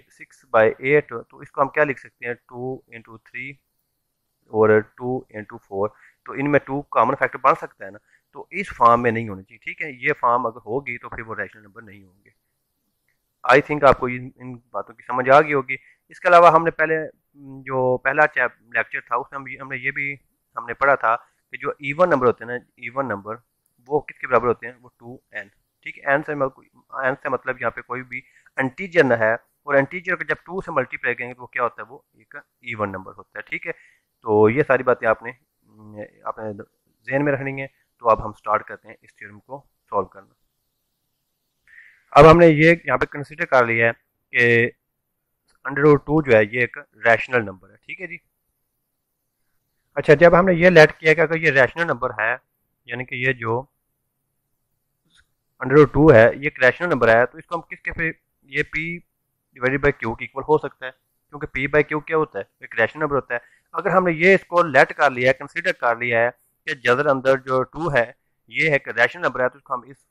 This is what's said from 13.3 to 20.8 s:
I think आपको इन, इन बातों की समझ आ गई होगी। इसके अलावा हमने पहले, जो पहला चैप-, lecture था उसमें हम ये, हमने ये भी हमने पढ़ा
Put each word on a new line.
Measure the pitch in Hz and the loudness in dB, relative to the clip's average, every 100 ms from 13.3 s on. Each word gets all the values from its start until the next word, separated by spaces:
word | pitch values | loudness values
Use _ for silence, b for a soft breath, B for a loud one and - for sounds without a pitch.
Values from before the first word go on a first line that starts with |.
| _ | _
I | - 135 | 2 2
think | - 151 | 2 2
आपको | 139 123 127 | 2 2 -2
इन, | 123 131 - | -8 -14 -18
इन | 127 | -20
बातों | 120 _ 101 104 | -20 _ -12 -12
की | 113 | -16
समझ | - 123 127 | -8 -4 4
आ | 139 | 4
गई | 156 | 4
होगी। | 143 131 131 b b _ | -2 -4 -12 b b _
इसके | - 185 | -6 4
अलावा | 175 175 | 8 8
हमने | 160 165 | 6 2
पहले, | - 156 160 151 - _ 143 139 135 | -2 -2 -4 -6 -16 _ _ -20 -16
जो | 131 131 127 127 | -8 -2 0 0
पहला | 135 147 151 | -2 0 0
चैप-, | 135 123 - 113 | 0 -4 -6 _
lecture | 117 110 139 | -6 -6 -8
था | - 120 | -6 -6
उसमें | 139 139 | -6 -14
हम | 131 | -16
ये, | 131 | -16
हमने | 135 131 | -14 -10
ये | 135 | -8
भी | 143 139 139 _ _ _ 117 | -8 -10 -12 _ _ _ -14
हमने | 117 | -10
पढ़ा | 113 | -2